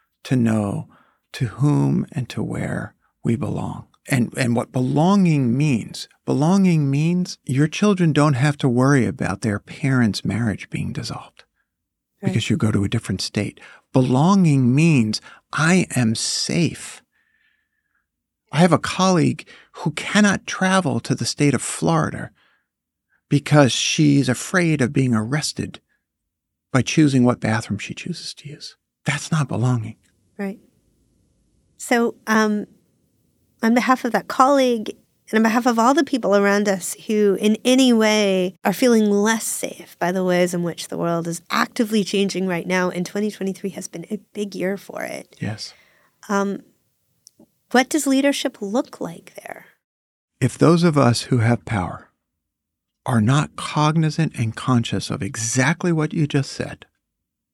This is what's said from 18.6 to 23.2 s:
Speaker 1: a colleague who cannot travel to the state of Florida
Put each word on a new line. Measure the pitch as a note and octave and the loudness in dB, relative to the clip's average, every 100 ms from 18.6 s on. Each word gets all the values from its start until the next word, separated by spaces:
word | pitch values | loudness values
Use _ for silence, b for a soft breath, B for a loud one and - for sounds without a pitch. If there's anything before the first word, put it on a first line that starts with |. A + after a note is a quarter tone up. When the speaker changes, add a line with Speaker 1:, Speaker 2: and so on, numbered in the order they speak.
| F3+ | 4
Speaker 1:
a | D#3 | 4
colleague | - - F#3 F3+ C#3 B2 - B B | 0 0 2 2 2 -2 -8 B B
who | - - | -10 -8
cannot | - - G3+ G#3 F#3 - | -6 -2 2 2 2 -6
travel | - F#3+ F#3+ E3 A#2 | -4 0 0 0 -2
to | - | -2
the | C3+ | -4
state | A#2 - D3 | -4 0 2
of | B2 | 2
Florida | - - D#3+ D#3+ D#3 - - _ _ _ _ _ _ _ _ _ | -2 -4 0 0 0 -4 -12 _ _ _ _ _ _ _ _ _